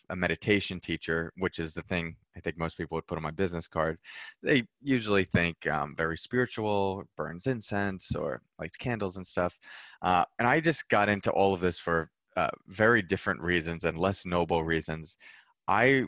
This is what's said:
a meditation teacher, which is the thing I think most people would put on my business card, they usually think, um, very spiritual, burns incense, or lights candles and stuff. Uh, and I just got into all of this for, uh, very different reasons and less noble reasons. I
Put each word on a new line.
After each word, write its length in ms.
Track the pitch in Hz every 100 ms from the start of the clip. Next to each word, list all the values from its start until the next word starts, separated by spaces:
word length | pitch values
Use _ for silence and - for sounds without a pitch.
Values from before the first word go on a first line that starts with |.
| -
a 60 | 90
meditation 640 | 87 82 - 104 - 92
teacher, 540 | - 82 - 82 82 -
which 220 | 92 -
is 160 | 82
the 80 | 85
thing 340 | - 90 82 - _ -
I 40 |
think 180 | 85 82
most 180 | 82 -
people 200 | 80 82
would 100 | -
put 100 | 82
on 60 |
my 80 | 80
business 360 | 80 95 85 80
card, 320 | - 80 80 - - - -
they 260 | - 147 110 _
usually 440 | 139 131 107 101
think, 420 | 92 - 85 82 78
um, 300 | 76 73 69
very 220 | 82 80
spiritual, 840 | - 123 123 - 107 101 98 95 - -
burns 300 | 78 85 131
incense, 680 | 123 - 101 101 92 -
or 280 | 78 73 64 - -
lights 180 | 80 -
candles 400 | 123 113 98 95
and 100 | 90
stuff. 320 | - 90 - - - - -
Uh, 240 | 90 90 - -
and 80 | 120
I 140 | 151
just 280 | 160 147 -
got 200 | 110 104
into 220 | 101 -
all 220 | - 98
of 60 | 95
this 180 | 90 87
for, 320 | - 82 80 _ _ -
uh, 140 | 78 - -
very 340 | 92 110 117
different 380 | 85 92 - 71
reasons 440 | 85 90 80 82
and 140 | 85 80
less 280 | 95 98 90
noble 360 | 87 82 85
reasons. 540 | 80 80 80 80 78 - - - _ _ -
I 360 | 98 123 135